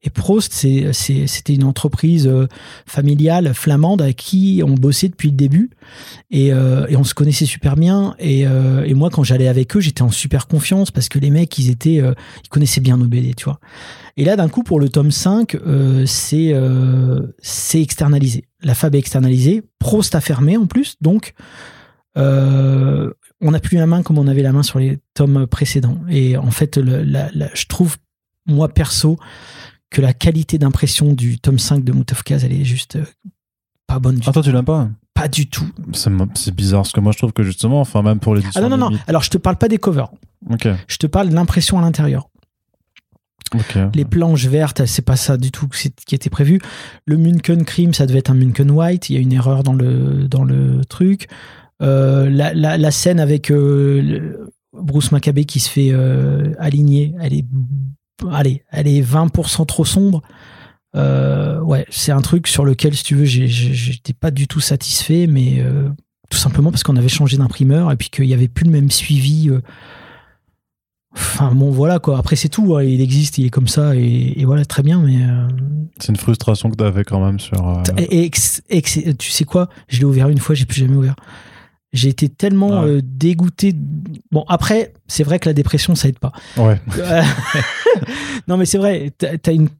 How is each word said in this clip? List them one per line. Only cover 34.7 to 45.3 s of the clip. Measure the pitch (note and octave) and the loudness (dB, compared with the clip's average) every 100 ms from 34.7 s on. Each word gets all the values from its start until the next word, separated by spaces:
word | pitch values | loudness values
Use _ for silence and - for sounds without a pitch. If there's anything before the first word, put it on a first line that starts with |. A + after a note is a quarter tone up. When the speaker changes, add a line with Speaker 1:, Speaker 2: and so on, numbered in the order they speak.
| D#3 A2+ A2 _ | -2 -2 -6 _
Speaker 1:
Pas | - D3+ | -4 -2
du | D3 C#3+ | -4 -4
tout. | - - - - | -6 -8 -10 -12
Speaker 2:
C'est | - - | -4 -2
mo-, | F#2+ F#2+ | 0 -2
c'est | - - | -4 -6
bizarre, | F2 G2 G2 | -2 0 0
parce | G2 | 0
que | - | 0
moi, | G#2 | 0
je | G#2+ | 0
trouve | A#2 | -2
que | G#2+ | -2
justement, | G2 F#2 A2+ C#3+ | -4 -2 -2 0
enfin, | C3 G#2+ | 0 0
même | G#2 G#2+ | 0 0
pour | A2 G#2 | 0 0
l'édition | G2 - | 0 -2
Speaker 1:
Ah | A#3+ | -2
non, | |
non, | C4 | 0
non. | B3 | -2
Speaker 2:
limite- | G#2+ - | -4 -2
Speaker 1:
Alors, | D#3+ | -2
je | - | 0
te | F#3 | -2
parle | F#3 F3+ | -2 0
pas | A#3 | 0
des | A3 | 0
covers. | G3 D3 A#2+ - _ _ - | 0 -2 -4 -12 _ _ -6
Speaker 2:
Ok. | A2+ A2+ F#2 - | -2 -2 -2 -6
Speaker 1:
Je | - | -6
te | D3+ | -2
parle | F#3+ G3 | 0 0
de | D#3+ | 0
l'impression | E3+ F3+ - F#3 | 0 0 0 0
à | |
l'intérieur. | E3+ D3+ D3 C3+ - _ _ _ _ _ _ _ _ _ _ _ - A#2 | 0 0 -2 -2 -6 _ _ _ _ _ _ _ _ _ _ _ -6 -4
Speaker 2:
Ok. | G#2+ G2+ G2 D3 | -2 -2 -2 -2
Speaker 1:
Les | |
planches | C#3 E3+ E3 D#3 B2+ | -2 0 2 0 2
vertes, | D3 D3+ - B2 | 0 0 0 -2
c'est | - - | -2 0
pas | C3 | 0
ça | - | 0